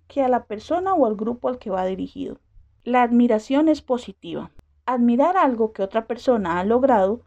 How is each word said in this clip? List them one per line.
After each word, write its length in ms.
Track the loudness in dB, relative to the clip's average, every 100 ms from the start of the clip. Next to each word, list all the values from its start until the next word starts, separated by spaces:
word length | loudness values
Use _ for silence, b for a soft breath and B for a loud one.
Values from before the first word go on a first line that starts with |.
| _
que 140 | -2
a 60 | 0
la 160 | 0
persona 500 | -2 -12 -4 -4 0
o 120 | 0 0
al 100 | 0
grupo 320 | -6 -6 -6
al 100 | -8
que 120 | -6
va 160 | -4 -4
dirigido. 540 | -6 -10 -10 -12 -12 _ -20 _ _
La 180 | -2 0
admiración 680 | 2 4 4 2 0 0 2
es 120 | 0
positiva. 680 | -2 -6 -6 -18 -14 -12 -14 -20 -20 _ -6
Admirar 520 | 0 2 4 2 4
algo 340 | 2 2 -2
que 100 | -2
otra 220 | -4 -4 -6
persona 540 | -6 0 0 0 -2
ha 60 | 0
logrado 560 | 2 4 4 2 -2